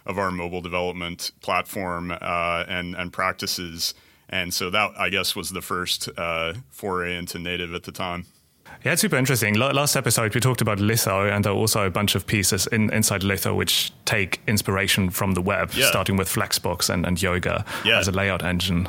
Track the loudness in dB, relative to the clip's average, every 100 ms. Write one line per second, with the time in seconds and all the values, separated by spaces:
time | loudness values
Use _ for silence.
0 | -8 -2 -2 -2 -4 -6 -4 -4 -2 -4
1 | -8 -8 -10 -8 -2 -2 -2 -6 -4 -4
2 | -6 -6 -4 -2 0 -2 -2 -6 -6 -6
3 | -8 -2 -2 -2 -4 -6 -6 -6 -6 -6
4 | -18 _ -8 -4 -2 -2 0 0 0 0
5 | 0 0 -2 -4 -6 -8 -6 -4 -2 -4
6 | -6 -6 -4 -2 -4 -6 -12 -10 -4 -4
7 | -4 -4 -6 -8 -6 -6 -6 -8 -10 -8
8 | -6 -6 -10 _ _ _ -20 -6 -2 0
9 | 2 2 4 4 4 4 2 2 2 2
10 | 2 2 2 2 2 2 2 2 2 2
11 | 2 2 2 2 2 2 2 2 2 2
12 | 2 0 2 2 2 2 2 2 2 4
13 | 2 2 2 0 0 0 0 0 -2 -4
14 | -2 0 0 -2 0 0 2 0 2 2
15 | 2 2 0 2 2 2 0 2 2 2
16 | 2 2 2 0 0 -2 -2 -2 0 0
17 | 0 2 2 0 0 -2 -4 -2 2 4
18 | 4 2 2 0 0 0 2 0